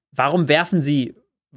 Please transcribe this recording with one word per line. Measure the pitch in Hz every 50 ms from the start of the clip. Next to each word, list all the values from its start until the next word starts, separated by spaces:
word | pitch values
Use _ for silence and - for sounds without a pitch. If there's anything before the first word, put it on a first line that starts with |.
| _ _ _
warum | - 127 139 156 180 165 131
werfen | 147 156 175 - - 175
sie, | 143 143 147 143 123 - - _ _ _ _ _ _ _ _